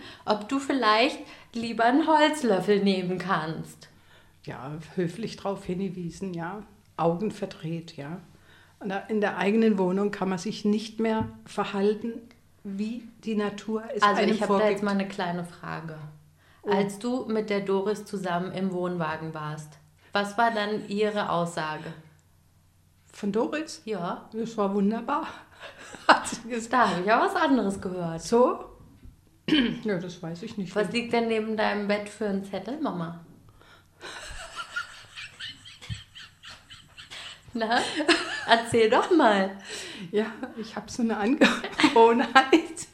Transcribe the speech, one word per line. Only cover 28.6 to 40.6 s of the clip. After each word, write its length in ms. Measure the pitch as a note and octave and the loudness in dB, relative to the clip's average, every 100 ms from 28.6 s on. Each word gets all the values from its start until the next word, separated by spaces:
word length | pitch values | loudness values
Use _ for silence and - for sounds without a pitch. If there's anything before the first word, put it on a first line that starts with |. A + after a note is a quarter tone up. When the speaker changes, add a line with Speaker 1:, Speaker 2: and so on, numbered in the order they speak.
| - - - - - - _ _ - | -8 -18 -20 -20 -20 -20 _ _ 0
Speaker 2:
<clears throat> 380 | D4+ A#3 - | 2 2 -2
Ja, 140 | G#3+ F3+ | -4 -4
das 240 | F3+ - | -6 -10
weiß 200 | E3 E3+ | -10 -10
ich 120 | A3+ - | -10 -8
nicht. 180 | F3+ G#3 | -4 -2
Speaker 1:
Was 140 | F#3 | 0
liegt 200 | A#3 A#3 | -2 0
denn 160 | A#3 A3+ | 0 2
neben 280 | A3 A3 A3 | 0 -2 0
deinem 300 | G#3 G#3 G3+ | 0 0 0
Bett 200 | G#3 G#3 | -2 -4
für 180 | - G#3 | -6 -4
ein 180 | G3 | -4
Zettel, 360 | G3 F#3+ A3+ C#4+ | -4 -8 -8 -6
Mama? 400 | C4 F3 E3 E3+ - - - - - - _ _ | -4 -4 -8 -10 -18 -20 -20 -20 -20 -20 _ _
<laughs> 400 | - - - - E5+ - - - - - - - - - - - - - - - - - - _ - - - - - - - - - - - | -16 -16 -14 -14 -14 -12 -10 -8 -10 -14 -20 -16 -18 -14 -14 -14 -20 -18 -12 -12 -12 -18 -20 _ -20 -20 -20 -20 -20 -20 -18 -16 -16 -18 -12
Na, 260 | A#3 A3+ B3 - D#4 D#4 - - - - | -6 2 2 2 0 2 2 0 -6 2
erzähl 400 | A#3 - A#3 A3 | 2 4 4 6
doch 220 | C#4 - | 4 4
mal. 360 | E4 B3 G3+ F#3+ - - - - - F3 | 6 6 6 2 -4 -12 -12 -12 -12 -4
Speaker 2:
Ja, 160 | G3+ A3 - B3 | -2 -2 -6 -12
ich 180 | A3+ | -12